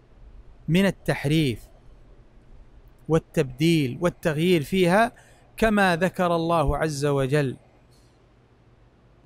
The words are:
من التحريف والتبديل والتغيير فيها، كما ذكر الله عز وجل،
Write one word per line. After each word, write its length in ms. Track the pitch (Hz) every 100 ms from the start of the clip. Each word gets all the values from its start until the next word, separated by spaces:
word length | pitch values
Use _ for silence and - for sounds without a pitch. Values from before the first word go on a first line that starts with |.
| _ - - - - - -
من 180 | 170 196
التحريف 720 | - - 143 143 160 147 107 - - - - - - - - - - - - - - -
والتبديل 920 | 156 - - 139 127 160 165 135 127
والتغيير 600 | 175 - 175 147 175 175
فيها، 500 | 135 190 175 190 233 - - - - -
كما 400 | 220 208 190 170
ذكر 400 | 180 - 180 170
الله 400 | 165 170 143 143
عز 300 | 160 143 147
وجل، 500 | 139 131 147 139 123 _ _ _ _ _ _ _ _ _ _ _ _ _ _ _ _